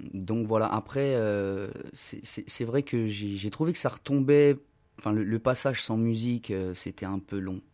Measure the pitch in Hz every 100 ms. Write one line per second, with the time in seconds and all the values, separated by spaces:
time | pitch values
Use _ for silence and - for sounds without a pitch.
0 | - 98 95 113 110 110 110 107 - 135
1 | 139 127 110 104 98 98 98 - - -
2 | - - - - - - 117 131 139 120
3 | 110 101 104 98 104 - 160 170 131 -
4 | - 139 135 147 143 135 - _ _ -
5 | 107 107 101 113 131 123 139 123 - 113
6 | 117 113 120 120 113 95 92 90 - -
7 | 95 98 95 101 95 95 -